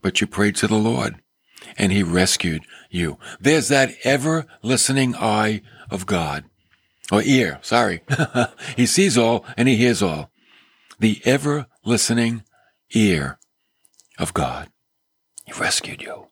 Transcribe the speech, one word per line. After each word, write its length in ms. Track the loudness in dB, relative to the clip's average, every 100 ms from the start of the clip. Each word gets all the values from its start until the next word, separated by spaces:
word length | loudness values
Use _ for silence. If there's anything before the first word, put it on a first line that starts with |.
But 200 | -2 -2
you 60 | -4
prayed 280 | 0 0 0
to 100 | 0
the 80 | 0
Lord, 460 | 0 -2 -4 -8 _ _ _ -20 -20 -2
and 140 | 0
he 120 | 2
rescued 600 | 2 2 2 0 -2 -6 -10 -20 -10
you. 280 | -4 -4 -6 -16 -2
There's 280 | 2 2 2
that 280 | 2 2 0
ever-listening 1120 | 0 0 0 -2 -4 -10 -2 0 2 2 0 0
eye 460 | 0 2 0 -2 -8 -20 -10
of 160 | -10 -4
God. 400 | -4 -2 -8 -12 _ _ _ _ _ 0
Or 100 | 0
ear, 360 | 4 2 2 -4
sorry. 400 | 0 2 2 -2 -4 -4 -2 0
<laughs> 380 | -2 -4 -10 0
He 100 | 2
sees 320 | 4 2 4
all, 280 | 2 2 -4 0
and 100 | 2
he 80 | 4
hears 260 | 2 2
all. 300 | -2 -2 -10 _ _ _ _ _ _ -2
The 220 | 0 0 0
ever-listening 1160 | 0 0 -4 -6 _ -2 0 0 0 0 -4 -12 _ _ _ _
ear 480 | 2 2 2 -2 -10 _ _ _ _ _ _ _ -8
of 160 | -6
God. 360 | -4 -4 -6 -14 _ _ _ _ _ _ -20 -20
He 80 |
rescued 480 | -8 -4 -4 -6 -14
you. 260 | -14 -16 -18